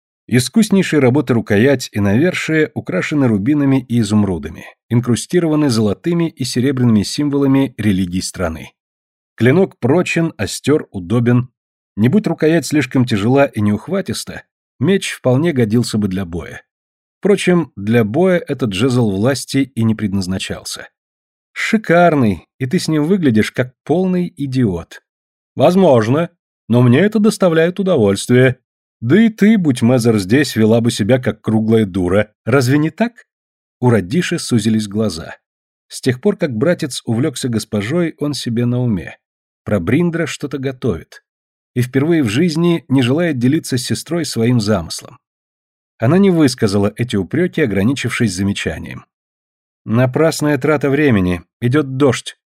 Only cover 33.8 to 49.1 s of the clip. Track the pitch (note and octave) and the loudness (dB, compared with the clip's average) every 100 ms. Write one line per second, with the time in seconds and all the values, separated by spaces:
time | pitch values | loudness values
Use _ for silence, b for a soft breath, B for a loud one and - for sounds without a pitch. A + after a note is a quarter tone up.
33.8 | B2 A#2 F2 D3+ E3+ E3+ - A#2+ G#2+ A2 | 2 2 2 -2 -2 -4 -2 0 2 0
34.8 | G#2+ G2+ A2 E2 E2 - _ _ _ _ | -2 -4 -4 -6 -12 -18 _ _ _ _
35.8 | _ - - B2+ G#3 G3+ E3 A2 D3 F3 | _ -6 -4 -2 -2 -2 -4 -2 -2 -2
36.8 | D3+ - - A2+ D3+ B2+ C3+ A2 - G#2+ | -4 -8 -4 -2 -2 -4 -4 -4 -4 -4
37.8 | G2+ E3 E3+ - D3 C#3+ - A2+ A#2+ B2 | -2 -2 -4 -4 -6 -6 -4 -2 -2 0
38.8 | B2 G2 C#2+ - _ _ _ _ - G#2 | -2 -2 -6 -16 _ _ _ _ -4 -2
39.8 | E2 C#3 F3 E3 - - C#3+ C#3+ C3 B2+ | 0 0 0 -2 -6 -8 -10 -8 -8 -4
40.8 | B2+ E2+ - - _ _ _ _ _ - | -4 -4 -8 -20 _ _ _ _ _ -4
41.8 | B2 C3+ D3 E3+ B2 A2 F3 D3+ E3+ E3+ | -2 0 2 2 0 0 0 0 0 -2
42.8 | - C3 A#2+ C#3+ F3 C3+ B2 D#3 - B2+ | 0 0 0 0 -2 -2 0 0 -2 -6
43.8 | - A2+ - E3+ D#3 A#2 A2+ B2 G2+ G#2 | -4 -8 -6 -6 -4 -2 0 0 0 -2
44.8 | D#2+ - - - _ _ _ _ _ _ | -4 -12 -14 -20 _ _ _ _ _ _
45.8 | _ _ A2+ F3+ G3 E3+ D3 - A2 G2+ | _ _ 0 4 4 4 2 2 0 0
46.8 | G2+ - A#2+ G#2 F2 C3+ F3+ E3+ C#3 G2 | -2 -2 -4 -4 -2 -2 -2 -2 -2 0
47.8 | G2+ C#3 A#2+ - A#2 F2+ G2 G2 - D2+ | 0 -2 -4 -2 -2 0 -4 -2 -6 -8
48.8 | C2 B1+ - | -10 -16 -20